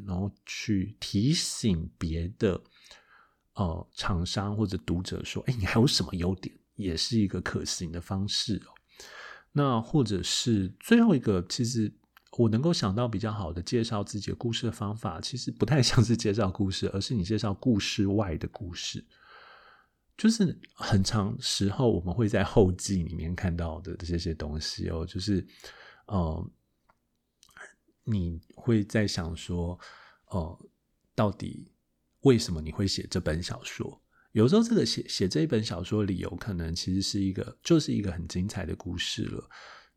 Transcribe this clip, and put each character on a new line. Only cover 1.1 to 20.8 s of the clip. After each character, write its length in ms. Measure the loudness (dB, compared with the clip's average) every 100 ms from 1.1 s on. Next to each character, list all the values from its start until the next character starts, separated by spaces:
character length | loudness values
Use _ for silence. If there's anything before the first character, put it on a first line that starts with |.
| 0 2
醒 560 | 2 -2 -2 0 0 -2 -6
别 300 | -4 -2 -4 0
的， 240 | 0 0 -6 _ -20 -20 _ -20 _ _ _ -4
呃， 320 | -2 -2 -8 -8
厂 280 | -2 -2
商 320 | -2 -2 -4 -2
或 120 | -2
者 100 | -2
读 240 | -2 -4
者 240 | -2 -6 -8
说 160 | -8 -4
，“哎， 60 | -2
你 80 | 0
还 140 | 4
有 60 | 4
什 180 | 4 -2
么 80 |
优 220 | -2 -2 -2
点？” 200 | -6 -14 _ -8
也 180 | -4 -2
是 220 | 0 2
一 100 | 2
个 140 | 0
可 240 | -4 -4 -4
行 260 | -6 -6
的 80 | -8
方 280 | -6 -4 -2
式 300 | -2 -2 -4
哦。 200 | -6 -20 _ -20 -20 -18 -18 -20 _
那 300 | 0 2 2
或 220 | 2 2
者 180 | 2 0
是 500 | -2 -2 2 2 2 -4
最 220 | 4 6
后 140 | 8 4
一 40 |
个， 240 | 4 2 0
其 160 | -2 -2
实 260 | 0 -2 -4 _ -20 _ 2
我 100 | 4
能 140 | 4
够 100 | 2
想 220 | 2 0
到 140 | 0 0
比 100 | -2
较 160 | -2
好 180 | -4 -6
的 80 | -6
介 200 | -2 0
绍 200 | 0 -2
自 160 | -4 -6
己 100 | -6
的 60 | -4
故 180 | -4
事 140 | -2 -4
的 40 |
方 240 | -4 -6 -4
法， 240 | -6 -6
其 160 | -8 -8
实 160 | -6
不 140 | 2 4
太 160 | 6
像 240 | 6 8 6
是 100 | 6
介 160 | 4
绍 200 | 2 2
故 180 | 2 0
事， 180 | 0 -2
而 80 | -2
是 140 | -2 0
你 80 |
介 120 | 0 0
绍 160 | 0 0
故 240 | 4 4
事 260 | 2 0 2
外 320 | 2 0 -2
的 100 | -4
故 220 | -8 -10
事。 320 | -8 -8 -8 -12 _ -20 -20 -20 -20 -20 -20 _ _ _ 0
就 140 | 2
是 260 | 4 2 0 -12
很 280 | -10